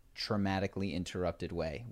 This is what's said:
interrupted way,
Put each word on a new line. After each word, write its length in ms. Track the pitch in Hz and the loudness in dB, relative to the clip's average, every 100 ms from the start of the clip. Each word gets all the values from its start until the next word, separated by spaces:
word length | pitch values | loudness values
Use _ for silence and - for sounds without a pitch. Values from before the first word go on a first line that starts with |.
| - - - 104 98 95 98 98 98 | -16 -6 0 2 4 4 2 0 0
interrupted 580 | 82 87 92 87 - 85 | -2 -2 0 0 0 -2
way, 340 | 85 78 73 120 | -2 -2 -4 -4